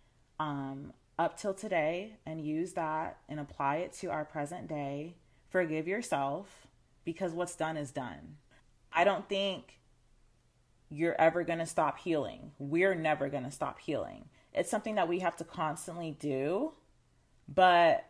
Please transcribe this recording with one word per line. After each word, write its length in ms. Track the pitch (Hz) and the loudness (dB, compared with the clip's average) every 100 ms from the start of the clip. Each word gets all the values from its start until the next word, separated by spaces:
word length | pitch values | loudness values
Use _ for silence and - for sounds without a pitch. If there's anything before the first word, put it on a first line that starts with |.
| _ _ _ - | _ _ _ -6
um, 540 | 151 143 135 139 143 - _ - | -4 -4 -6 -8 -12 -18 _ 0
up 180 | - - | 0 0
till 180 | 208 | -4
today 640 | 190 214 175 156 175 220 214 | -4 0 2 2 0 -6 -12
and 200 | 160 160 | -10 -6
use 300 | 151 156 175 | -2 -2 -2
that 440 | 175 156 156 - - - | -2 -2 -2 -4 -8 -10
and 120 | 147 | -10
apply 360 | 143 - 139 156 | -8 -2 0 0
it 160 | 180 | -4
to 140 | - 180 | -6 -4
our 160 | 156 | -4
present 440 | 151 156 147 175 160 | -4 -6 -6 -6 -6
day. 480 | 151 139 143 160 175 _ _ _ | -6 -4 -6 -8 -14 _ _ _
Forgive 400 | 185 165 156 160 | 0 2 0 -2
yourself, 800 | 208 - 143 139 160 202 - - _ _ _ | -4 0 0 0 -2 -8 -18 -20 _ _ _
because 280 | 170 160 180 | -8 -4 -4
what's 240 | 165 175 - | -2 -4 -2
done 200 | 160 156 | -4 -2
is 140 | 135 | -6
done. 460 | 139 120 71 - - _ - _ _ _ | -6 -8 -10 -16 -20 _ -20 _ _ _
I 120 | 160 | 4
don't 240 | 190 175 - | 4 4 0
think 520 | 196 196 175 - - _ _ _ _ _ _ _ _ _ _ - | -2 -2 -4 -10 -20 _ _ _ _ _ _ _ _ _ _ -12
you're 300 | 147 170 - | -2 0 6
ever 240 | 160 170 | 6 4
gonna 220 | 170 165 165 | 0 -2 -2
stop 320 | - 151 - | 2 0 0
healing. 540 | 175 156 110 - - - | 0 0 -2 -8 -16 -10
We're 360 | 143 165 190 | -2 4 4
never 340 | 175 160 151 139 | 4 2 2 0
gonna 220 | - 127 | -2 -6
stop 280 | - 135 - | -4 -6 -4
healing. 480 | - 131 67 50 - - _ | -4 -4 -4 -10 -20 -20 _
It's 180 | - 175 | -2 0
something 240 | 214 220 | -2 -2
that 140 | 208 170 | 0 2
we 120 | 175 | 2
have 160 | 185 - | 0 -2
to 80 | |
constantly 720 | 160 - 156 156 - 170 165 147 | -6 -4 -2 -4 -8 -8 -8 -4
do, 540 | 147 135 143 196 311 - _ _ _ _ _ _ - | -2 0 2 0 -2 -6 _ _ _ _ _ _ -2
but 560 | 147 185 175 165 123 | 6 8 10 8 6